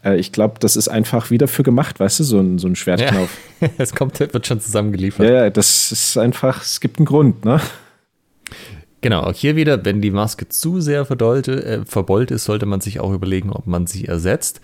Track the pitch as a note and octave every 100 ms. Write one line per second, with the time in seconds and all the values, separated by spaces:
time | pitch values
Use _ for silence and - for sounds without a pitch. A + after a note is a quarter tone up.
0 | G2 F#2+ F#2 - G#2+ G#2+ A2 - - A2+
1 | G#2+ A#2+ A2 A#2+ - - C3+ A#2+ D3+ -
2 | G2 - D3+ G#2 F#2+ F2+ F#2 F2+ - F2+
3 | C3 G2+ F2+ - - - D#3 - B2+ -
4 | C3+ - D3 A#2+ - A2+ - G#2+ G#2+ G2
5 | F#2+ - G#2+ B2+ A2 G2+ G2+ - - A2
6 | - - A#2 A#2+ C3+ B2+ - - - -
7 | D#3 D3 C#3+ - G#2+ C#3+ - - - _
8 | _ _ _ _ - - - F2 - _
9 | B2 F#2+ - F2 C#3+ D#3 D3+ C3+ G2 G2+
10 | G2+ G2+ G#2+ - - - D#3+ F#3 D3+ C#3+
11 | C#3 B2 A2+ C3 C3 C3 - A2 G2+ G#2+
12 | F#2 G2 B2 A#2 - G#2 G2+ G2 G2+ G2+
13 | G2 F#2+ F#2+ F#2+ G2 - - F2 F2 F#2+
14 | - E2+ F2 C3+ - -